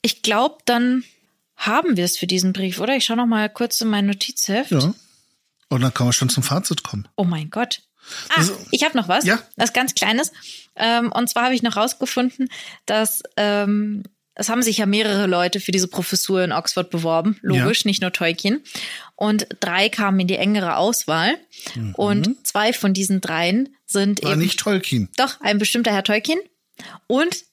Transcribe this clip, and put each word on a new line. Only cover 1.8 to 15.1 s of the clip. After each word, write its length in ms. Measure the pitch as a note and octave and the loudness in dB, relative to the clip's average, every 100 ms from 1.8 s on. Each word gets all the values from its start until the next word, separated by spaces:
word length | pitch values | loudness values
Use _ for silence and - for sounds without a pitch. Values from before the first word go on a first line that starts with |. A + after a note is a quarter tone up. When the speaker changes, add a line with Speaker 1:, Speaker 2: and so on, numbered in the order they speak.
| E4+ G3 | 2 0
Speaker 1:
wir 80 | F3 | 0
es 120 | - | -2
für 100 | F3+ | -2
diesen 260 | F#3 F#3 | 0 0
Brief, 260 | F#3+ F#3+ F3+ | 0 -4 -2
oder? 160 | A3 C4+ | 0 0
Ich 100 | - | 0
schau 100 | A3+ | 0
noch 100 | A#3+ | 2
mal 240 | A3+ G#3+ | 2 0
kurz 320 | - A#3+ - | -2 -4 -2
in 60 | A3 | 0
mein 180 | G#3 G3+ | 0 0
Notizheft. 640 | G3 - - - G#3 C#4 | 0 -4 -4 -2 -2 2
Speaker 2:
Ja. 240 | D3 D3 A#3 _ _ _ _ _ _ _ | 2 2 -2 _ _ _ _ _ _ _
Und 120 | B2+ | 0
dann 100 | B2+ | 0
können 180 | - B2 | 2 2
wir 40 | |
schon 160 | - B2+ | 2 2
zum 140 | C#3 | 0
Fazit 400 | - D3+ - D#3 | 0 -2 -2 -6
kommen. 240 | - G2+ G2+ - | -6 -8 -8 -2
Speaker 1:
Oh 80 | |
mein 260 | F3+ E3 D#3 | -2 -2 -6
Gott. 320 | A3 A#3+ - _ _ - - - | -6 -4 -6 _ _ -16 -14 -2
Ah, 40 | D#4+ | 0
Speaker 2:
Also, 200 | C4+ - - | 0 -2 -4
Speaker 1:
ich 140 | B3+ | 0
hab 100 | D4+ | 2
noch 140 | C4 F3+ | 0 2
was. 180 | F3+ F3+ | 2 4
Speaker 2:
ja. 140 | A3+ - - | 0 -2 -4
Speaker 1:
Was 180 | A#3 | 0
ganz 220 | A#3+ B3+ - | 0 0 0
Kleines. 360 | G3 A3+ D#4 - - - - - | 0 2 -2 -6 -18 -18 -18 -2
Ähm, 360 | A3+ A#3 A#3+ | 2 2 2
und 180 | - A#3+ | 0 -2
zwar 160 | - B3 | 0 0
habe 100 | B3+ | 2
ich 80 | |
noch 140 | A#3 G#3 | 0 0
rausgefunden, 720 | A#3+ - B3+ - B3 - C4 - - - - | -2 -2 -4 0 -2 -2 -6 -6 -18 -14 -2
dass, 380 | G#3+ A3 - - - | 0 0 -2 -6 -2
ähm, 680 | G#3 G3+ G3+ G#3 G#3 G#3 - _ _ - | 0 2 2 0 -2 -6 -10 _ _ -6
es 140 | - | -2
haben 120 | A#3 | 0
sich 160 | A3+ G#3 | 0 2
ja 80 | G3+ | 2
mehrere 400 | G#3 G#3+ | 2 2